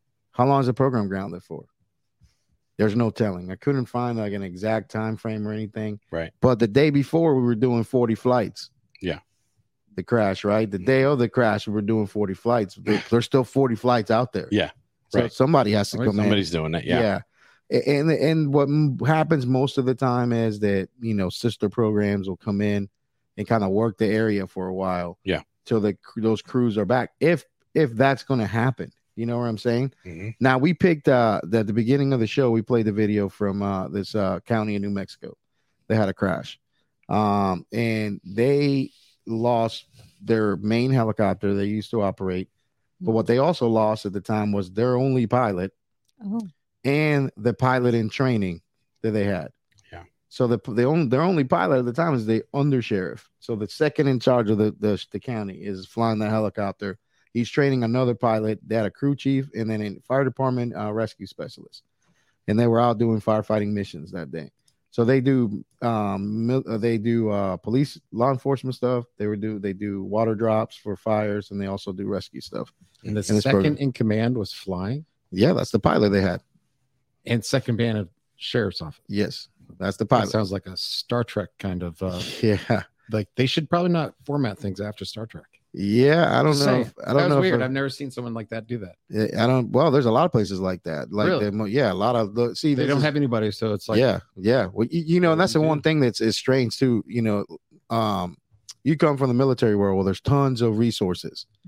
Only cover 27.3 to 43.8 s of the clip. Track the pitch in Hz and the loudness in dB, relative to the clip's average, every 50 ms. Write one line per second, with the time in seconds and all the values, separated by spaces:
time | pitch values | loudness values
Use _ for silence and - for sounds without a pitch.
27.3 | 175 127 - _ _ _ _ _ - 156 156 117 117 110 135 135 135 - - - | 0 0 -4 _ _ _ _ _ 0 0 0 0 2 2 2 2 2 0 -2 -2
28.3 | 135 120 107 95 104 117 120 135 123 - 87 - _ _ _ _ - 110 117 117 | -2 0 0 0 0 0 0 0 -2 -4 -10 -14 _ _ _ _ -10 -8 -6 -4
29.3 | 120 120 120 117 110 107 - 120 117 120 135 131 _ _ - 92 82 82 98 113 | -4 -2 -2 -4 -4 -2 -2 0 0 0 -2 -4 _ _ -16 -16 -14 -10 -12 -12
30.3 | - - 117 131 131 127 139 175 170 - - 175 160 147 - 151 131 123 120 110 | -4 0 2 2 4 4 2 2 2 4 2 2 2 2 4 4 4 6 6 4
31.3 | 101 - - 85 110 113 104 107 104 117 110 117 139 143 139 139 139 120 113 104 | 2 0 -2 0 0 0 0 2 0 0 2 2 2 2 2 2 2 0 0 0
32.3 | - 143 131 120 113 113 110 - 123 117 107 110 98 107 107 104 104 104 101 95 | 0 2 2 2 2 2 2 2 0 2 2 0 0 0 0 0 0 0 -2 -2
33.3 | - - 104 98 95 101 101 101 98 95 92 - - 101 92 - - 107 98 92 | -4 -4 -4 -2 -2 -2 -2 -2 -4 -4 -6 -6 -6 -6 -6 -4 -4 -2 -2 -2
34.3 | 92 87 _ - 117 110 107 107 104 101 101 101 101 98 98 - - _ - - | -2 -4 _ -2 -2 -2 -2 -2 -4 -4 -4 -4 -4 -6 -8 -10 -14 _ -18 -18
35.3 | - _ _ _ _ _ _ _ _ _ _ - 110 110 104 95 95 - 107 92 | -18 _ _ _ _ _ _ _ _ _ _ -2 2 2 2 2 0 0 -2 -2
36.3 | 82 - - - - _ _ _ _ _ _ _ _ _ _ - - 104 107 104 | -2 -2 -6 -12 -18 _ _ _ _ _ _ _ _ _ _ -2 0 0 2 2
37.3 | 101 101 98 95 90 85 - - - 117 117 113 110 110 107 104 101 - - 90 | 2 0 0 0 -2 -4 -6 -8 -4 -4 -2 -2 -2 -2 -4 -6 -6 -10 -12 -8
38.3 | 98 113 120 139 143 143 143 143 139 135 131 - _ _ _ _ _ _ - - | -2 0 2 2 2 2 2 2 0 0 -2 -6 _ _ _ _ _ _ -10 -6
39.3 | 113 113 120 120 120 113 113 110 - - - _ _ - - - _ _ - 110 | -4 -2 0 0 2 2 0 -2 -4 -8 -18 _ _ -20 -20 -20 _ _ -2 0
40.3 | 113 110 107 104 95 82 101 107 113 117 123 135 135 127 113 110 104 - 104 95 | 2 2 2 0 0 0 0 0 2 2 2 2 2 2 2 0 0 0 0 0
41.3 | 95 - - 98 101 101 101 104 107 107 101 - - 110 101 95 - - 98 92 | 0 0 -2 -2 0 0 -2 -2 -4 -6 -6 -4 -2 -2 -2 -2 -2 -4 -4 -4
42.3 | 90 92 92 _ _ _ _ _ _ _ _ _ _ - 185 113 110 113 110 - | -4 -4 -6 _ _ _ _ _ _ _ _ _ _ -8 -4 0 0 0 2 2
43.3 | 117 131 139 170 165 - 123 117 113 110 | 2 4 4 2 2 0 0 2 2 2